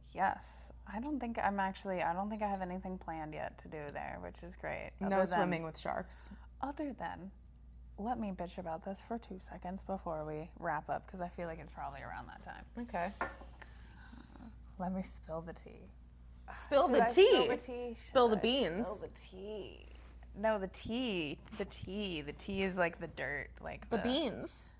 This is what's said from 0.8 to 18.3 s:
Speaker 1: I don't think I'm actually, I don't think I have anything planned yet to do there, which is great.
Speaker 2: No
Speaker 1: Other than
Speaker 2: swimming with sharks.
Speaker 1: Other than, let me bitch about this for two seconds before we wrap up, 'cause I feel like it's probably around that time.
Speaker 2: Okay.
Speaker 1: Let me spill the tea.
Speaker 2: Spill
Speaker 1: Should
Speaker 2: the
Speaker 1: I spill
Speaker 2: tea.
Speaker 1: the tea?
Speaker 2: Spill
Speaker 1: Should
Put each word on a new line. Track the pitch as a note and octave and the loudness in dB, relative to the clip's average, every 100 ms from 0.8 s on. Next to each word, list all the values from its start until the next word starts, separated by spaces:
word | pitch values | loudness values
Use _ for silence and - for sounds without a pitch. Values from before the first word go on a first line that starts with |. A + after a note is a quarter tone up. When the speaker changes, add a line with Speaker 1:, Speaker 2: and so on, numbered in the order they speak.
| - | -10
Speaker 1:
I | G3+ | -6
don't | C4+ D4 | -4 -2
think | A#3+ A3+ | -2 0
I'm | G3 G3+ | 2 2
actually, | F#3+ F#3+ G3+ F#3 | 0 -2 -2 0
I | D#3+ | 2
don't | F3 G3+ | 0 -2
think | G#3+ | 0
I | G#3 | 0
have | G3 | 0
anything | F#3 F3+ F#3 F#3 | -2 -4 -4 -6
planned | - D#3+ D#3 | -6 -6 -6
yet | D3+ - - | -6 -6 -8
to | F3 | -10
do | D#3+ D3 | -8 -6
there, | C#3+ C#3+ C3+ | -6 -6 -6
which | F3+ F3+ | -8 -10
is | F3 F3+ | -12 -8
great. | D#3 - - - | -6 -6 -6 -4
Speaker 2:
No | G3 | 2
Speaker 1:
Other | F#3+ | 4
than | F#3 | 6
Speaker 2:
swimming | F3+ F3+ E3+ | 4 4 2
with | D#3+ - | -2 -4
sharks. | - - - - - G3+ - - | -2 -2 -2 -8 -8 -12 -16 -6
Speaker 1:
Other | C4 C#4+ D4 | -6 -2 -4
than, | A3+ E3+ F3 F#3 - - - - - - - | -4 -6 -6 -10 -14 -20 -20 -20 -18 -16 -6
let | G#3 A#3 | -2 -2
me | G#3+ | -2
bitch | F3+ F3 - | -4 -6 -6
about | F3 D#3+ G3 | -4 -4 -4
this | G3 - | -8 -4
for | A#3 | -6
two | - F#3+ | -4 -10
seconds | - F3+ F3+ F#3+ | -8 -8 -6 -6
before | - F#3+ F3+ D#3 | -4 -4 -2 -2
we | D3+ D3+ D#3+ - | -2 -4 -6 -6
wrap | E3+ D3+ D#3 | -2 -2 0
up, | C#3+ - | -4 -4
'cause | F#3 | -6
I | F3 | -6
feel | - F3 | -4 -6
like | E3 | -6
it's | D#3 | -10
probably | - C#3+ C#3 | -8 -8 -8
around | B2+ F2+ - | -10 -10 -10
that | - | -12
time. | - - - - | -12 -12 -12 -8
Speaker 2:
Okay. | A#3+ F3+ F3 G#3 - - - - - - - - - - - - A3+ - - - | -4 -2 -2 -2 -6 -6 -14 -14 -16 -16 -16 -16 -16 -16 -16 -14 -14 -14 -16 -6
Speaker 1:
Let | F3+ | -2
me | F#3+ | -2
spill | F#3 - - D#3+ | -4 -8 -6 -6
the | E3 | -6
tea. | E3 - - F#3 - - - - - - | -10 -12 -16 -16 -18 -18 -18 -18 -18 -12
Speaker 2:
Spill | - - - E4+ | -8 4 8 10
Speaker 1:
Should | B3+ | 8
Speaker 2:
the | |
Speaker 1:
I | A#3 | 10
spill | A#3+ G#4 F#4 | 12 12 12
Speaker 2:
tea. | D3+ | 8
Speaker 1:
the | - | 4
tea? | - B3 A#3+ A#3 | 0 -6 -6 -4
Speaker 2:
Spill | - C4 | 4 8
Speaker 1:
Should | A#3+ | 10